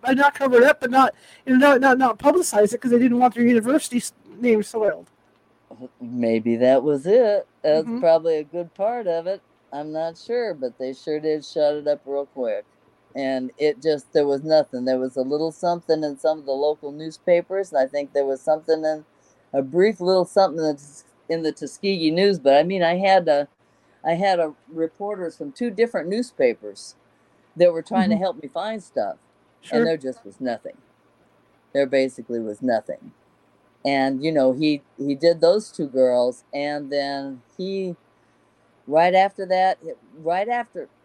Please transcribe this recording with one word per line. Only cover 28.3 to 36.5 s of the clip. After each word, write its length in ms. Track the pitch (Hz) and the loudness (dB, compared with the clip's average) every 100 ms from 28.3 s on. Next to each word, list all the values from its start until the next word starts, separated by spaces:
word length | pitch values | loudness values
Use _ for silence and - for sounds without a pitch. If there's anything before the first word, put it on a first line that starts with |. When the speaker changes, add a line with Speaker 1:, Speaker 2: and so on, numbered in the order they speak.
| 165 | -6
Speaker 2:
me 60 | 139 | -10
find 340 | 165 208 220 | -8 -8 -10
stuff, 340 | - - 101 - _ _ _ _ | -10 -6 -6 -8 _ _ _ _
Speaker 1:
Sure. 180 | - 233 | -4 0
Speaker 2:
and 80 | 233 | 0
there 100 | 160 | -2
just 280 | 131 131 196 | -6 -12 -16
was 160 | - | -10
nothing. 360 | 127 113 - - _ _ _ _ _ _ _ _ _ | -8 -6 -10 -20 _ _ _ _ _ _ _ _ _
There 140 | 139 139 | -2 0
basically 520 | 139 131 - 113 117 | 0 -2 -4 -8 -8
was 220 | 110 104 | -6 -4
nothing. 520 | 127 113 - - - - _ _ _ _ _ _ 139 | -2 -2 -2 -12 -16 -20 _ _ _ _ _ _ -2
And, 380 | 139 135 131 | 0 0 -2
you 80 | 156 | -2
know, 220 | 156 131 | 2 2
he, 300 | 131 156 147 - - | 2 0 -2 -6 -8
he 180 | 139 139 | -6 0
did 260 | 170 170 | 0 4
those 300 | 165 202 214 | 2 2 -2
two 160 | - 143 | -8 -4
girls, 560 | 127 127 123 123 127 _ | 2 2 2 0 -4 _